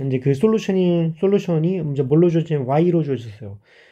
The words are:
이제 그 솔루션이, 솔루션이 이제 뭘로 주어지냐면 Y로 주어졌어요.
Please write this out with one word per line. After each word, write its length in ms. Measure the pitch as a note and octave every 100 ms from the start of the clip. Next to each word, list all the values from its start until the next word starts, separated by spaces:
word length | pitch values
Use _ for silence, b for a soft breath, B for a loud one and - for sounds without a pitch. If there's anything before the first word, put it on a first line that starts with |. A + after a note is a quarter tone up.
| C3+
이제 140 | C3
그 140 | C#3
솔루션이, 800 | C#3 A3 A3 G#3 F#3+ F3+ E3+ E3 D#3+
솔루션이 680 | G3 G3+ G3+ D#3+ E3 F#3+ D3+
이제 120 | C#3
뭘로 260 | C3 D#3 F3+
주어지냐면 380 | E3 D#3+ D3 B2
Y로 360 | C#3+ F3 E3+
주어졌어요. 560 | C#3+ B2+ A2+ G2+ G#2 G2+ b b b